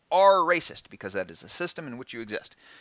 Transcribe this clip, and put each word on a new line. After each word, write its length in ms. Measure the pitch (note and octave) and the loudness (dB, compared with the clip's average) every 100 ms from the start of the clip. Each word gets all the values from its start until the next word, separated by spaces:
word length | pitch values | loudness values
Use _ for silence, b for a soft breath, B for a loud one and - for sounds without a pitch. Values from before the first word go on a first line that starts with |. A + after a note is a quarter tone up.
| - | -2
are 260 | F3+ G3 F#3+ | 6 6 6
racist 480 | E3 F3 - C3 - | 4 2 -2 -14 -20
because 240 | G2 G2 | -14 -8
that 180 | F#2+ F2 | -6 -6
is 120 | D#2+ | -10
a 60 | F#2 | -14
system 360 | - F3 - D3 | -8 -8 -10 -12
in 120 | A#2+ | -14
which 160 | - | -14
you 80 | A#2 | -14
exist. 340 | G#2+ G#2+ - _ b b | -8 -10 -10 _ b b